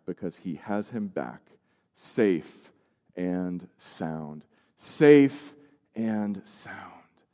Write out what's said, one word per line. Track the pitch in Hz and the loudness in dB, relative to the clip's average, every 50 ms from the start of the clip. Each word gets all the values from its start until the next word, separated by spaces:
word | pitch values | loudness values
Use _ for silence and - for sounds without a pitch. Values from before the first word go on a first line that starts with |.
| _ | _
because | - 87 - 101 87 - | -12 -10 -8 -10 -10 -10
he | - - 92 78 | -10 -10 -10 -10
has | - - - 101 104 104 - | -10 -8 -6 -6 -6 -6 -8
him | 123 113 104 98 | -8 -8 -8 -8
back, | 92 - 67 62 58 - _ _ - _ _ _ _ _ _ _ | -8 -8 -10 -10 -12 -18 _ _ -20 _ _ _ _ _ _ _
safe | _ - - - - - 113 101 90 80 - - - - - - _ _ _ _ _ _ _ _ _ | _ -14 -12 -6 0 2 2 2 2 0 -2 -8 -18 -20 -20 -20 _ _ _ _ _ _ _ _ _
and | 90 90 90 90 90 90 90 90 87 - - _ | -6 -4 -4 -4 -4 -4 -6 -8 -10 -12 -16 _
sound." | - - - - - 90 80 78 80 78 73 76 76 - _ _ _ _ _ _ | -18 -14 -14 -10 -10 -8 -8 -8 -10 -10 -12 -14 -16 -18 _ _ _ _ _ _
Safe | - - - - - 156 147 147 143 139 135 - - - - - - - - _ _ _ _ _ | -12 -10 -8 2 6 10 10 12 10 10 6 2 -4 -14 -20 -20 -20 -20 -20 _ _ _ _ _
and | - 113 110 110 107 104 104 101 98 - | -6 -4 -4 -4 -4 -4 -4 -6 -8 -10
sound. | - - - - - - - - - - - - _ _ _ _ _ | -14 -14 -14 -14 -14 -16 -16 -18 -20 -20 -20 -20 _ _ _ _ _